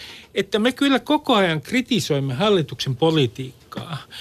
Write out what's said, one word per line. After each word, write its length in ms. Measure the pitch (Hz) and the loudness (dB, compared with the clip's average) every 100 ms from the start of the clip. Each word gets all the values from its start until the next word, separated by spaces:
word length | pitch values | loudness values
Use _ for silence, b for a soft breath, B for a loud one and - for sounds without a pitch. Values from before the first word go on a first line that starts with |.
| B B B - | B B B -6
että 240 | 196 214 | -2 0
me 120 | 233 | 0
kyllä 280 | 262 277 262 | 2 2 2
koko 360 | - 302 - 220 | 2 -2 2 2
ajan 260 | 185 160 | 2 0
kritisoimme 720 | - 247 247 220 - 143 135 | -2 -2 0 -2 0 -2 -2
hallituksen 600 | 127 214 196 151 135 143 123 | 0 2 2 0 -6 -6 0
politiikkaa 1040 | 160 160 123 - 131 - - - - 151 - B | 2 4 2 -2 -14 -16 -16 -14 -10 -12 -12 B